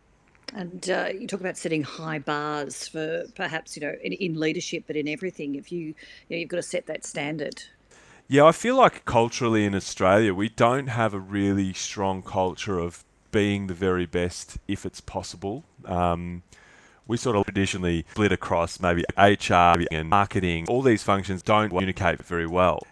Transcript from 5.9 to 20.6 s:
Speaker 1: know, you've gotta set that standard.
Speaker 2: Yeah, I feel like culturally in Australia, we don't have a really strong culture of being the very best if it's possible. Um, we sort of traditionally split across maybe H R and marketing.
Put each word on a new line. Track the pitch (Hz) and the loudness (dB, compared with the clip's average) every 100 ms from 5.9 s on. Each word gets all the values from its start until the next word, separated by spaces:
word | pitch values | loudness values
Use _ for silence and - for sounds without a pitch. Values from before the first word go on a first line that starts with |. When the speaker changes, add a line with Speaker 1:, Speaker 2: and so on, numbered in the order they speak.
| 156 - - - | -12 -18 -20 -10
Speaker 1:
know, | 170 | -8
you've | 165 | -6
gotta | 175 | -6
set | 170 - - | -6 -6 -6
that | 156 | -10
standard. | - 160 147 156 143 - - _ _ - - - - | -10 -8 -6 -6 -8 -10 -18 _ _ -20 -20 -20 0
Speaker 2:
Yeah, | 135 | 6
I | 156 | 8
feel | 170 226 262 | 6 2 4
like | 214 - | 4 4
culturally | - 120 117 - 120 110 | 0 2 2 0 0 2
in | 104 | 2
Australia, | 98 - - 95 101 110 | 0 -4 0 6 6 6
we | 92 110 | 2 -2
don't | - 117 131 135 | 2 4 4 -2
have | 117 113 | 0 0
a | 101 | -2
really | 95 101 98 98 95 | -4 0 2 2 0
strong | 92 - 107 98 95 | -4 -8 -4 -2 -2
culture | - 101 92 82 - 90 | -4 0 0 -2 -4 -2
of | 85 - _ _ _ | -2 -6 _ _ _
being | 110 101 101 98 | 0 2 2 -2
the | |
very | 87 95 90 90 | -2 0 0 0
best | 90 90 - - - - | -2 -2 -4 -14 -12 -8
if | 98 | -6
it's | 92 - | -8 -12
possible. | - 95 95 87 98 123 - - | -12 -10 -10 -8 -8 -8 -10 -16
Um, | - 87 87 85 87 87 - - - - _ _ - | -6 0 0 0 -4 -10 -14 -20 -20 -20 _ _ -6
we | 117 | -4
sort | 131 104 | 0 2
of | |
traditionally | 98 98 98 98 87 85 - | 2 0 0 0 0 -2 -2
split | - 104 | 0 2
across | 92 - 87 85 - | 2 0 0 0 0
maybe | 90 87 - - | 0 2 0 4
H | 101 101 - | 6 4 4
R | 92 87 85 87 | 6 6 6 2
and | 78 80 | -4 0
marketing. | 101 101 101 90 82 | 2 2 0 0 -2